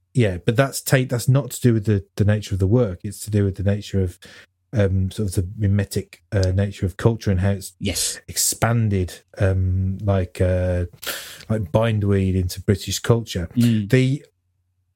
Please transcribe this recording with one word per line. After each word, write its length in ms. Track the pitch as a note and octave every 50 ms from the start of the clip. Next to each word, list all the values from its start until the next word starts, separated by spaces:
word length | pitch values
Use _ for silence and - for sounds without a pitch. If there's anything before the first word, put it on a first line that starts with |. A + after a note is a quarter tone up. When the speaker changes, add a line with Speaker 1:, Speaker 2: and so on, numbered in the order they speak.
| _ _ _
Speaker 1:
yeah, 240 | C3 A2+ G2 F2+
but 180 | F2 - - A2
that's 260 | A#2 C3+ C3+ - -
ta-, 240 | - - D3 C3 B2+
that's 200 | B2+ B2+ A#2 -
not 240 | - B2+ C#3 B2 B2+
to 100 | - -
do 120 | - B2 A2+
with 120 | A2 G2+
the, 200 | A2 G#2 G2 - _ _
the 100 | - G#2
nature 300 | G2+ G#2+ G#2 - - G2+
of 40 | F#2
the 60 | F#2+
work. 340 | F#2 A2+ B2+ A#2+ G2 F2+ - -
It's 160 | G#2 F#2+ - -
to 40 | G#2+
do 120 | G#2 G#2 G2+
with 120 | G2 F#2
the 60 | - F#2
nature 380 | G2+ G2+ G#2 G2+ - - G2
of, 160 | F#2+ F2+ - - - - - - - _ _ _ _ _ -
um, 380 | G#2+ G2+ F#2+ G2 F#2+ F#2+ F#2+
sort 180 | - - G#2+ F#2+
of 60 | -
the 120 | G#2 F2 F#2 G#2+
mimetic, 680 | G#2+ G#2+ G2 G2+ G2+ G2 - - G#2 - - - _ _ _
uh, 200 | A2 G2 F#2+ F#2
nature 340 | F#2 G2+ G2+ G#2 - - G#2
of 100 | F2+ -
culture 320 | - - A#2 A#2 G#2+ - G#2
and 120 | F#2+ F2+
how 100 | F#2 G2
it's 220 | G2 F#2 - - - _
Speaker 2:
Yes. 400 | - G2+ - - - - - - -
Speaker 1:
expanded, 920 | - - - - - - - - A2+ A#2 A#2+ A2 G#2+ G2+ F#2+ F2+ F2+ - - _ _ -
um, 600 | - G2+ F#2+ F#2 F#2+ F#2 F#2 F#2 F#2+ F#2+ F#2+ F#2+ F#2+
like, 400 | G#2+ G#2 G2 F#2+ F#2 - - -
uh, 440 | F#2+ F2+ F#2 F2+ F2+ F#2 F2+ F2+ F2 - - _ - - - - - - - - - -
like 220 | A2+ A2 F#2+ D#2+
bindweed 640 | - A2 A2+ A#2 A2 G#2 G2+ G2+ G2+ G2 F#2+ F#2+ F#2
into 260 | F#2+ F2+ F2 - F#2
British 360 | - - G2+ - - G2 F#2+ -
culture. 500 | - - A#2 A#2 A2+ - - F#2+ F2 - -
Speaker 2:
Mm. 340 | A#2+ A#2 A#2+ A2+ G#2+ G2+ G2+
Speaker 1:
The, 360 | C3 C3 C3 C3 C#3 C#3+ - _ _ _ _ _ _ _ _ _ _ _ _ _ _